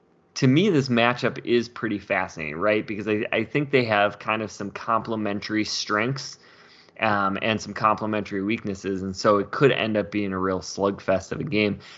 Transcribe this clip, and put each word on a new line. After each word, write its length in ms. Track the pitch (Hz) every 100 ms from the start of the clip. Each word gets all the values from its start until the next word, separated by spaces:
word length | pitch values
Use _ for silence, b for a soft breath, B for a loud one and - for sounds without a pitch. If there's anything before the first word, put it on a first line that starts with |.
| _ _ _
To 140 | - 131
me, 240 | 139 208
this 180 | 156 135
matchup 560 | 117 117 127 123 - -
is 240 | 120 117
pretty 300 | - 110 104
fascinating, 560 | - 98 92 - 76 80
right? 320 | 104 107 90
Because 200 | 104 104
I, 200 | 107 -
I 120 | 104
think 260 | 110 147 139
they 160 | 135 117
have 320 | 104 104 -
kind 240 | 113 110
of 80 | 107
some 220 | - 101
complementary 920 | - - 113 113 110 104 101 101 107
strengths, 760 | 104 - - 107 117 135 - - B B B B B -
um, 400 | 110 101 98 98
and 180 | 113 110
some 140 | 101
complementary 720 | 101 110 104 107 107 95 101
weaknesses. 580 | 98 113 107 95 95 95
And 140 | 95 92
so 240 | 113 101
it 100 | 98
could 220 | - 139
end 260 | - 110 107
up 140 | 98
being 220 | 104 101
a 40 | 95
real 220 | 95 92
slugfest 720 | - - 98 98 - 95 -
of 80 | -
a 40 |
game. 360 | - 104 104 - B